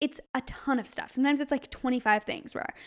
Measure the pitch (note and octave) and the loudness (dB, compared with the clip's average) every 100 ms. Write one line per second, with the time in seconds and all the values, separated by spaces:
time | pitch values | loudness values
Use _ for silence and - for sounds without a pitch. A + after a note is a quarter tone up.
0 | D4 - - C4 B3+ - - B3+ G3 - | -2 -2 -6 -6 -6 -6 0 0 0 -6
1 | - B3+ C#4 C#4+ D4 C#4 - - B3+ B3 | -4 2 4 4 2 -2 -2 -4 0 2
2 | A3 G#3+ - - - - - - | 4 2 2 -6 -6 -6 -6 -10